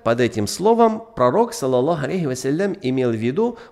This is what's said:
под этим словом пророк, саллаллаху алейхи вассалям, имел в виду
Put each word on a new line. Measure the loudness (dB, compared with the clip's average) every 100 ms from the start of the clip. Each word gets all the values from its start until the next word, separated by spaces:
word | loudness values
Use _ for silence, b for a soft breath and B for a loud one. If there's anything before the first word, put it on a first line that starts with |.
под | -2 0
этим | 0 0 -4
словом | 0 2 4 2 0 -8 0
пророк, | 2 2 0
саллаллаху | -2 0 0 0 -2
алейхи | -2 -2 -2
вассалям, | -2 -2 -2 -2 -2
имел | -2 0 0
в | 0
виду | -2 0 -2 -4 B